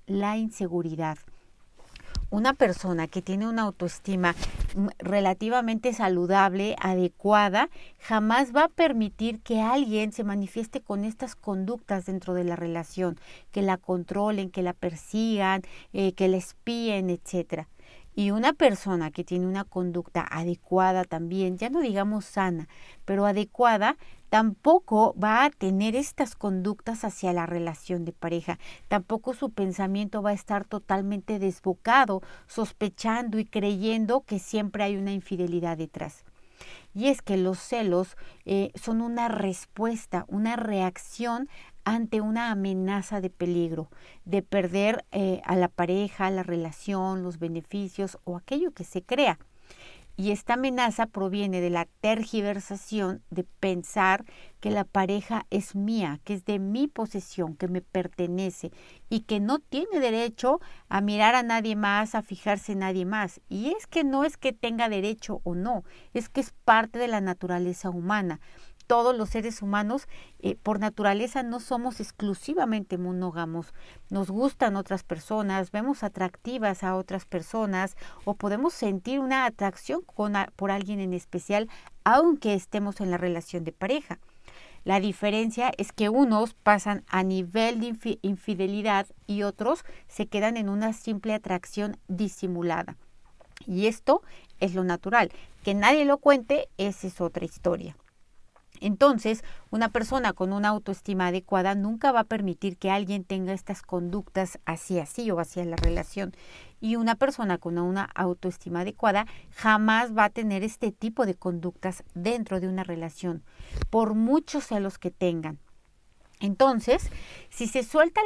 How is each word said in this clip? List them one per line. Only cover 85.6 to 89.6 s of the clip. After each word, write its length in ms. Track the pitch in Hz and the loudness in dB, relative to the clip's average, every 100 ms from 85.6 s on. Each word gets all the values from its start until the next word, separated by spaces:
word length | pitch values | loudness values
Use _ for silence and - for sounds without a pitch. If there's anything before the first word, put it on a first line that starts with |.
| 247 - | -2 0
es 120 | 202 | -4
que 180 | - 208 | 0 2
unos 440 | 240 269 214 226 | 6 6 4 2
pasan 500 | - 214 208 208 202 - | 2 4 4 2 -4 -2
a 160 | 190 | 0
nivel 560 | 185 190 175 214 226 226 | 2 0 0 0 0 0
de 80 | 240 | -4
infi-, 320 | 220 226 - | -4 -4 -2
infidelidad 840 | 196 196 - 185 190 208 214 196 196 - - | -2 -2 -4 -2 -2 0 0 0 -2 -10 -6
y 160 | 202 | -2
otros 420 | 202 - | -2 0